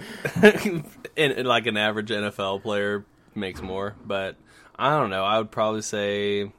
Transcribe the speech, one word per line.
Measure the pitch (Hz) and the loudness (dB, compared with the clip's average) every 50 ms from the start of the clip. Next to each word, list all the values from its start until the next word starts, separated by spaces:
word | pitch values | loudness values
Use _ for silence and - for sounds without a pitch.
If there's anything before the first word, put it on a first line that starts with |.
| - - - - - - - | -8 -14 -12 -10 -8 -6 4
'cause | 175 175 208 202 - - 208 175 165 147 - - - - | 8 8 8 8 6 2 -2 -4 -4 -6 -10 -14 -18 -18
<laughs> | - - | -6 -2
in, | 156 156 139 131 | 0 2 2 2
in, | - 127 | 0 2
like, | 127 120 117 110 | 2 2 2 2
an | 120 107 | 0 0
average | 107 107 110 107 110 104 104 | 0 0 0 0 -2 -4 -2
N | 110 104 104 | -2 -2 -2
F | 104 - - | -4 -4 -4
L | 98 98 98 98 | -2 -2 -2 -4
player | - 110 104 101 101 101 104 101 101 - _ _ _ _ - | -4 -2 -2 0 0 0 -2 -4 -6 -10 _ _ _ _ -8
makes | 110 101 92 90 - | -6 -6 -6 -6 -8
more, | 98 95 92 95 98 104 104 - - | -8 -6 -6 -4 -4 -6 -8 -10 -8
but | 107 101 98 95 92 - - _ - - - - - - - | -6 -4 -4 -4 -6 -8 -12 _ -20 -20 -20 -20 -16 -6 -2
I | 117 135 151 | 0 2 2
don't | 151 131 104 | 2 0 0
know. | 95 95 95 | 0 0 0
I | 98 107 113 | 2 2 0
would | 110 107 | 0 -2
probably | - 123 110 110 110 110 | -2 -2 0 0 -2 -2
say, | 104 - - 104 101 101 101 104 101 101 101 101 101 101 - | -6 -6 -4 -2 -2 -2 0 0 0 0 0 -2 -4 -6 -10